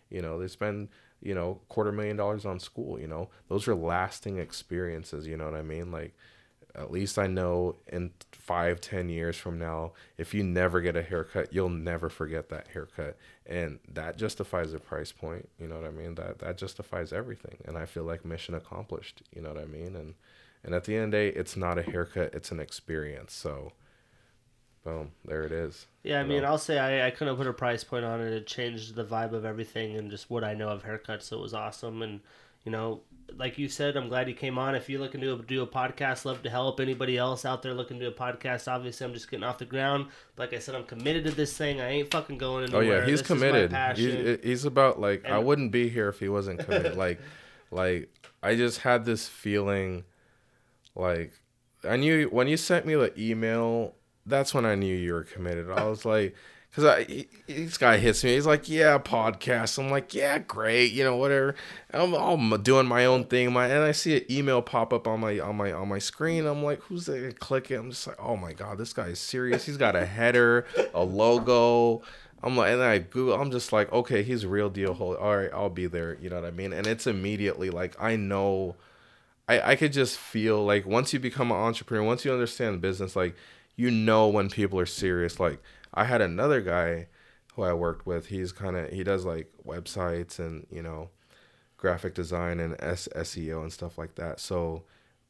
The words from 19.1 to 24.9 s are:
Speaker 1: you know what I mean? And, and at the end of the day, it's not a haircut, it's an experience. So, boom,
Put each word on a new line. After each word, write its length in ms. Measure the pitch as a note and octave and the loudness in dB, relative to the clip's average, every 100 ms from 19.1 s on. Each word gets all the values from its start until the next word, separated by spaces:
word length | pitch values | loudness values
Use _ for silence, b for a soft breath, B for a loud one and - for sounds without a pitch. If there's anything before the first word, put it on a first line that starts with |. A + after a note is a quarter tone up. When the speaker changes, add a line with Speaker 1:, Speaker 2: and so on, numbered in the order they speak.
| - _ - | -20 _ -16
Speaker 1:
you 80 | |
know 60 | D#2+ | -12
what 120 | D2+ | -12
I 40 | D2+ | -12
mean? 300 | D2+ F2 F#2+ | -12 -12 -12
And, 200 | D#2 E2+ b b b b | -14 -18 b b b b
and 100 | - | -6
at 120 | F2 F#2+ | -4 -2
the 100 | G#2+ | -2
end 100 | A2 | 0
of 60 | |
the 60 | G#2 | 2
day, 100 | G#2 | 2
it's 260 | - F2+ - | 0 -6 -4
not 220 | F2 F2 | -2 -2
a 60 | |
haircut, 500 | E2+ F2+ E2+ G2 E2+ | -2 -4 -4 -4 -4
it's 180 | - - | -6 -10
an 80 | E2 | -10
experience. 720 | D2+ - - D#2 D2+ C#2 - | -10 -14 -8 -8 -8 -12 -14
So, 400 | - D#2+ C#2 D2 - b b b b b b _ _ _ _ | -12 -10 -10 -12 -18 b b b b b b _ _ _ _
boom, 280 | D#2+ | -10